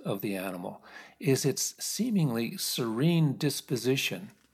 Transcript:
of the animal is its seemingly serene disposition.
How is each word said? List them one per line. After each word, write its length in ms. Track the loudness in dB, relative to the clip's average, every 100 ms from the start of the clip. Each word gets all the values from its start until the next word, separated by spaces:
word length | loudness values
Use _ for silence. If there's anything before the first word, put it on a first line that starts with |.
of 160 | -6 -4
the 140 | -2 -4
animal 480 | -4 -6 -8 -10 -16 -18 -20 -4
is 260 | 2 2 2
its 300 | 0 -4 -4
seemingly 800 | -6 -2 0 2 2 2 -2 -4
serene 800 | -4 -2 -2 2 4 6 4 2
disposition. 920 | -2 -2 -4 0 2 2 0 -4 -10 -18 _